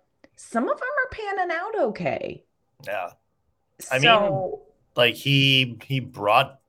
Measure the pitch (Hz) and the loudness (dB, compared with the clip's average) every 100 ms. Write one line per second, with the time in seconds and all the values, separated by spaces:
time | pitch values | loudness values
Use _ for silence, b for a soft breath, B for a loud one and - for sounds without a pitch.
0 | _ _ _ - - 226 370 587 508 571 | _ _ _ -20 -6 -2 -2 -2 -4 -4
1 | 523 - 415 392 359 330 415 415 240 202 | -4 -6 -6 -4 -4 -4 -6 -4 -4 -2
2 | 151 - - - _ _ _ _ 98 101 | -4 -4 -8 -12 _ _ _ _ -10 -8
3 | 87 - _ _ _ _ _ - - 131 | -8 -14 _ _ _ _ _ -20 -4 2
4 | 156 220 151 190 180 - - _ _ - | 4 4 2 -2 -4 -8 -16 _ _ 2
5 | 120 110 139 139 139 131 123 110 - 135 | 2 2 2 4 4 4 2 -6 -6 -6
6 | 110 - 101 120 139 - | -6 -2 2 4 2 -6